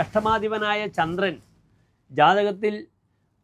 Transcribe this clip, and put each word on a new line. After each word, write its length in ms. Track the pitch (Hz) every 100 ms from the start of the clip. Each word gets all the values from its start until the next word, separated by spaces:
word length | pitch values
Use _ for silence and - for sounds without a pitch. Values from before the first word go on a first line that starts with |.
അഷ്ടമാധിപനായ 760 | 160 214 220 220 214 220 208 208 214 -
ചന്ദ്രൻ 380 | 160 175 190 135 - _ _ _ _ _ _ 131
ജാതകത്തിൽ 560 | 151 196 208 196 214 208 - _ _ _ _ _